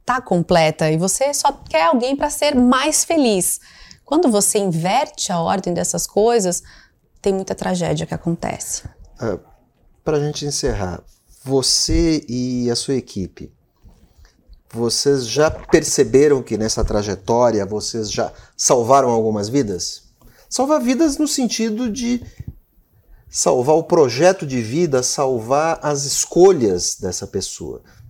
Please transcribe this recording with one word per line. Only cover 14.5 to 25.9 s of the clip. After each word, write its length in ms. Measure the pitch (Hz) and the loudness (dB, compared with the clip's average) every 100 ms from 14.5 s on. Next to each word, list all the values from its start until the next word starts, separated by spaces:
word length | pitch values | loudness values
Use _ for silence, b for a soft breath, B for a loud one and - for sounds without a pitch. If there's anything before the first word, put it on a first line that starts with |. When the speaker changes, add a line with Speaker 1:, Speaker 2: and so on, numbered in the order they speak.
| - _ | -20 _
Speaker 2:
vocês 540 | 113 117 - 143 139 117 | -4 -2 0 2 0 0
já 240 | 120 156 | 0 0
perceberam 920 | - - 170 156 - 127 127 151 139 | 0 2 2 4 0 4 6 6 4
que 160 | 123 107 | 0 -4
nessa 260 | 110 - | -2 -2
trajetória 800 | 107 107 104 101 - 120 123 110 | -2 -2 -2 -4 0 2 4 2
vocês 460 | 98 107 98 117 107 | -2 -4 -6 -6 -6
já 220 | 104 107 b b b | -4 -6 b b b
salvaram 520 | - 131 113 139 131 | 2 2 6 4 4
algumas 400 | 117 110 107 101 | 2 2 0 -2
vidas? 540 | 135 117 90 - - _ _ b b b | -2 -2 -4 -8 -12 _ _ b b b
Salvar 300 | - 269 302 | -4 0 2
vidas 380 | 240 254 320 277 | 2 2 2 0
no 100 | 302 | -2
sentido 600 | - 240 - 226 214 247 | 0 -2 -2 -4 -2 -4
de 320 | 214 240 240 B B B - _ _ _ _ _ - - | -4 -4 -4 B B B -16 _ _ _ _ _ -20 -12
salvar 460 | - - 135 123 156 | -2 0 2 2 2
o 60 | |
projeto 640 | 156 170 139 117 175 185 151 | 2 2 2 4 2 2 -2
de 160 | 127 | -4
vida, 400 | 110 139 175 135 | -4 -2 0 0
salvar 760 | 123 - 135 127 110 139 160 165 | 0 -2 -2 -2 0 0 0 -2
as 240 | 151 | -4